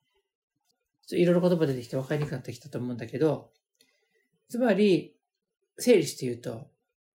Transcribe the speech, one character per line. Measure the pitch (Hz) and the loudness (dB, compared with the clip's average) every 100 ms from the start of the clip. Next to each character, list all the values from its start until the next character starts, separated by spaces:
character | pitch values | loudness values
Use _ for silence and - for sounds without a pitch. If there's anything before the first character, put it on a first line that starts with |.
| _ _ _ _ _ _ _ _ _ _ - | _ _ _ _ _ _ _ _ _ _ -6
と | - | 2
い | 175 | 4
ろ | |
い | 175 | 4
ろ | 175 | 2
言 | 170 | 2
葉 | 147 | 0
出 | |
て | 127 | -2
き | 117 | -6
て | 135 | -8
分 | 131 | -4
か | |
り | 151 | -4
に | 147 | -4
く | |
く | |
な | 143 | -8
っ | |
て | - | -10
き | 113 | -16
た | - | -12
と | 120 | -8
思 | 123 | -8
う | |
ん | 117 | -8
だ | 117 | -10
け | 127 | -2
ど、 | 156 135 - _ _ _ _ _ _ _ _ _ _ | 0 0 -8 _ _ _ _ _ _ _ _ _ _
つ | 233 | -2
ま | 247 | 2
り、 | 190 208 170 - _ _ _ _ _ _ - | 4 4 4 0 _ _ _ _ _ _ -4
整 | 247 208 | 4 4
理 | 143 | 4
し | - | -4
て | 127 | -8
言 | 117 | -6
う | |
と、 | 123 113 - _ _ _ _ | -10 -12 -16 _ _ _ _